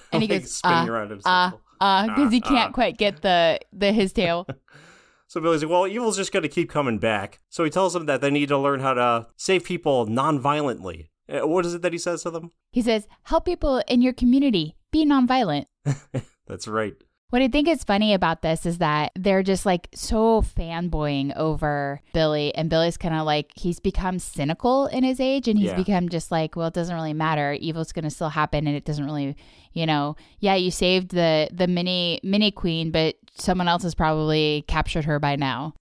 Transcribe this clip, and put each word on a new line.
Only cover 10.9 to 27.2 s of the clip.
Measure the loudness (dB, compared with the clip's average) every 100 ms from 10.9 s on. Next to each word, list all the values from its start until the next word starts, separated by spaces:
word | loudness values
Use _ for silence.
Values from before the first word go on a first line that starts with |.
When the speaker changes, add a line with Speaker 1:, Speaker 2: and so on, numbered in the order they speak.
| -12 -16 _ -8
Speaker 1:
Uh, | -2 0
what | 2 0
is |
it | -2
that | -4
he | -4
says | -6 -6
to | -6
them? | -8 -12 _ _
Speaker 2:
He | -2
says, | 0 0 -2 -16
"Help | -2 0 0
people | -2 0 0 2
in | 4
your | 2
community. | 2 2 4 4 2 0 -8 _
Be | 0 4
nonviolent." | 4 4 2 2 -2 -4 _ -4
Speaker 1:
<laughs> | -4 _ -10 -10 _ -16
That's | -12 -6
right. | -2 -4 -6 _ _ -4
Speaker 2:
What | 0
I | 2
think | 2 2
is | 0
funny | 0 0 2 2
about | 2 0
this | -2 -2 -2
is | -2
that | 0 0 -2 -2
they're | 0 2
just, | 2 0
like, | 2 -2 -2
so | -10 -2 2 4 4
fanboying | 2 -4 -6 -4 -4 -2 -2 0 -2 -2
over | -2 0 -2 -2 -4 -6 _
Billy, | 0 2 2 -2 -2
and | 0
Billy's | 2 2 0
kinda | -2 -2
like, | 0 0 -2 -6
he's | -6 -2
become | -2 -2 -2 -4
cynical | -6 -4 -4 0 2 2 2
in | 0
his | 0 0
age, | 0 0 2
and | 2
he's | 2
Speaker 1:
Yeah. | 0
Speaker 2:
become | 0 0 0
just | -4 -2
like, | -2 -2 -4
"Well, | -4
it |
doesn't | -4 -4 -4
really | -4
matter. | -2